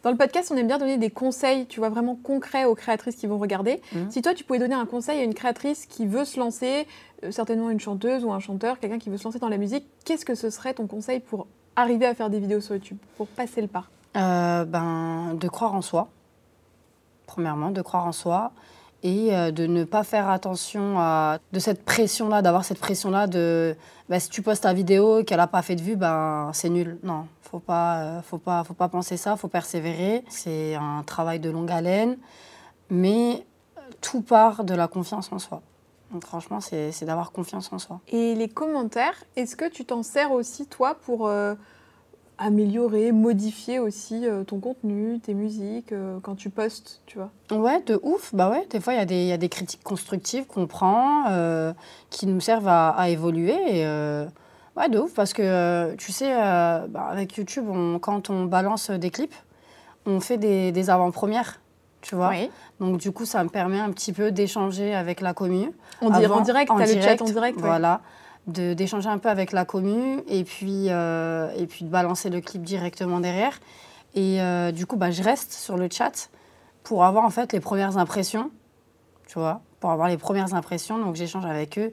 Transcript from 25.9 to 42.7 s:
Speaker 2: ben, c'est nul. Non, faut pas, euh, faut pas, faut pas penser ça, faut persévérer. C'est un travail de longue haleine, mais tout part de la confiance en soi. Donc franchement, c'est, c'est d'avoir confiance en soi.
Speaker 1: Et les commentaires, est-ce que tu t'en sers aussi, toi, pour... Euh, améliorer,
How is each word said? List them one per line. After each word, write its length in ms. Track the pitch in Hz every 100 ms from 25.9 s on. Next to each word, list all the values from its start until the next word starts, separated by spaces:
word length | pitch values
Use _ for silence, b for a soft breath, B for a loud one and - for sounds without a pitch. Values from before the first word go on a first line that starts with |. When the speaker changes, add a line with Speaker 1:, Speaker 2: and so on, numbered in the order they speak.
| 214
Speaker 2:
ben, 540 | 175 160 156 151 147
c'est 180 | 151 175
nul. 280 | 175 165 170
Non, 220 | 185 160 160 _
faut 180 | - 175
pas, 380 | 175 170 170 165
euh, 240 | 160 165
faut 160 | 160 165
pas, 260 | 185 175
faut 100 | 165
pas 140 | 175 180
penser 280 | 180 180 175
ça, 200 | - 214
faut 120 | 185
persévérer. 760 | 175 - 175 160 165 185 226 247
C'est 460 | - 175 156 156
un 280 | 151 147 147
travail 340 | 147 - 165 165
de 120 | 160
longue 200 | 160 170
haleine, 460 | 175 170 196 233 254 B B B B B _ _
mais 560 | 180 185 220 240 220 - _ _ - 269 -
tout 220 | - 254
part 420 | 220 233 220 214
de 100 | 196
la 140 | 180 170
confiance 420 | 185 175 - 185
en 80 | 185
soi. 220 | - 151 - _ _ _ _
Donc 140 | 180
franchement, 360 | - 170 - 208
c'est, 300 | 190 160 151
c'est 140 | 160
d'avoir 260 | 160 165 170
confiance 400 | - 165 185 180
en 60 | 185
soi. 220 | - 180 -
Speaker 1:
Et 260 | 233 233
les 140 | 226 220
commentaires, 760 | - 311 294 226 233 277 - - -
est-ce 200 | 240 -
que 120 | 330
tu 160 | -
t'en 180 | 240 240
sers 300 | 226 285 294
aussi, 340 | 262 240 - 285
toi, 300 | - 254 311
pour... 240 | - 233 214
Euh, 260 | 208 202 208 B B B B B - _ -
améliorer, 720 | 208 208 208